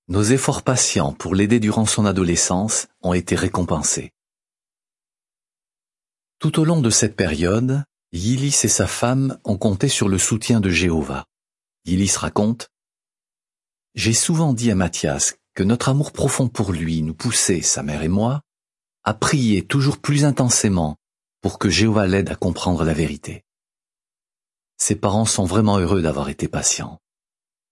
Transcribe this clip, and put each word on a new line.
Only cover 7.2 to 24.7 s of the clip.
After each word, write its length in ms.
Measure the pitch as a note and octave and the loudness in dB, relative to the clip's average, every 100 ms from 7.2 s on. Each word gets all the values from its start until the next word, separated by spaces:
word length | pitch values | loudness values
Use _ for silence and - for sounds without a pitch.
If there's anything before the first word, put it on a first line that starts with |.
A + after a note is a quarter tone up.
| F2+ - F2 A2 B2+ C#3 C#3+ _ _ | -2 0 2 2 0 -2 -4 _ _
Yilis 480 | E2+ G2+ C3 C#3+ C#3 | -6 -2 0 0 0
et 40 | A2 | 0
sa 200 | - F#2+ | 2 0
femme 520 | - A#2+ C3 C3+ - - | 0 0 2 0 -4 -4
ont 120 | F#2+ | 0
compté 300 | A2 G2 C#3+ | 0 2 0
sur 220 | - G2+ | 0 0
le 80 | F#2+ | 2
soutien 420 | - A2 - A2+ | 0 -2 2 2
de 100 | F#2+ | 2
Jéhovah. 560 | E2+ F2+ D#2+ C#2 C2 - _ _ _ _ _ - | 2 2 0 -2 -8 -12 _ _ _ _ _ -4
Yilis 320 | F#2 G2 - | 0 0 0
raconte, « 520 | F2+ - G#2+ A#2 - _ _ _ _ _ _ _ _ _ _ _ _ A#2+ | -2 0 0 -2 -8 _ _ _ _ _ _ _ _ _ _ _ _ -4
J'ai 180 | G#2+ | 0
souvent 400 | A#2 - D#3+ D#3+ | 0 0 0 2
dit 160 | A#2 A#2 | 2 2
à 60 | F#2+ | 2
Mathias 600 | F2 - D#2 C#2 - - _ | 0 -2 -2 -2 -4 -6 _
que 100 | - | -2
notre 260 | F#2+ A#2+ - | 0 2 0
amour 220 | C3+ D3 | 0 -2
profond 360 | - C3+ - B2+ | -2 -2 0 -2
pour 260 | - G2 | -2 -4
lui 280 | E2 E2 D#2+ | -2 -2 -2
nous 120 | D#2 | -4
poussait, 480 | E2 B2 A2 - E2+ | -4 -4 -2 0 0
sa 220 | - - | 0 -2
mère 200 | D2 D2+ | -4 -4
et 40 | D#2+ | -2
moi, 340 | G2 A#2 C#3+ - _ _ _ _ _ | 0 0 -2 -6 _ _ _ _ _
à 100 | G#2 | -6
prier 520 | G#2+ - D3 A#2 G2 - | -2 0 2 2 2 0
toujours 320 | C#3+ C3+ C3+ | 0 0 -2
plus 280 | - D3 D3 | -2 2 2
intensément 720 | C3 B2 - G#2+ F2+ D#2 D#2 _ _ _ _ | 2 2 2 2 0 -2 -6 _ _ _ _
pour 160 | F#2+ - | -6 -2
que 120 | G2+ | 0
Jéhovah 380 | E2+ A2 G#2+ F#2+ | 2 2 2 2
l'aide 220 | G2 D#2+ | 2 0
à 60 | - | -2
comprendre 480 | F#2 D#2+ F#2 E2 | -4 -2 -2 0
la 100 | D#2+ | 0
vérité. » 500 | D#2 D2+ C#2+ - - - _ _ _ _ _ _ _ _ _ _ _ _ | 0 -2 -4 -12 -14 -18 _ _ _ _ _ _ _ _ _ _ _ _